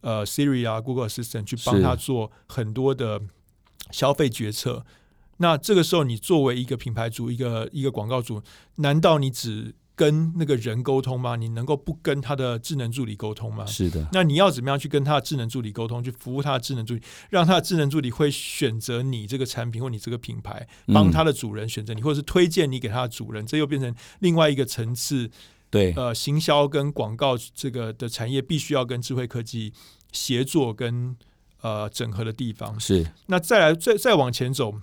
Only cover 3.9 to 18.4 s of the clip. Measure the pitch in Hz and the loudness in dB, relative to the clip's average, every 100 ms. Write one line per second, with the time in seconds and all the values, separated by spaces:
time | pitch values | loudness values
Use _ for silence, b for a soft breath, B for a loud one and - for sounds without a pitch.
3.9 | - 135 139 147 113 107 104 - 120 - | 0 0 4 2 0 -6 -4 -6 -6 -10
4.9 | b b b b _ 170 156 - 196 160 | b b b b _ 2 2 4 4 6
5.9 | 175 139 110 - 170 135 123 123 120 - | 4 2 -2 2 4 4 2 -2 -4 -4
6.9 | 117 113 110 120 120 123 113 110 151 135 | -4 -4 -4 -6 -2 -2 -2 -4 -2 -2
7.9 | 113 107 127 117 107 - b b - 147 | -2 -2 -2 -4 -8 -10 b b -2 2
8.9 | 147 175 156 135 127 117 107 113 - _ | 4 6 6 2 -2 -6 -6 -10 -14 _
9.9 | - 151 151 165 165 156 131 113 113 123 | 2 4 4 2 0 0 0 0 -2 0
10.9 | 135 127 127 123 117 113 113 131 143 - | 0 0 -2 -2 -4 -4 -4 -2 -2 -4
11.9 | 160 - 139 120 139 127 117 117 147 117 | -6 -2 -2 -2 -2 -2 -4 -4 -4 -4
12.9 | 120 117 107 107 107 110 107 101 - 90 | -4 -6 -4 -8 -6 -8 -8 -8 0 0
13.9 | 80 78 185 175 143 196 135 127 139 143 | 0 0 2 4 6 4 4 -2 -2 0
14.9 | 147 139 151 - 147 113 127 110 104 113 | 0 2 0 0 -4 -4 -4 -6 -6 -6
15.9 | 120 120 120 - 131 143 135 - 131 113 | -4 -8 -10 -8 -4 -2 -2 -2 -6 -4
16.9 | 117 B B B 185 165 185 170 175 143 | -6 B B B 4 6 4 4 0 2
17.9 | 151 127 113 151 - | 0 -2 0 0 0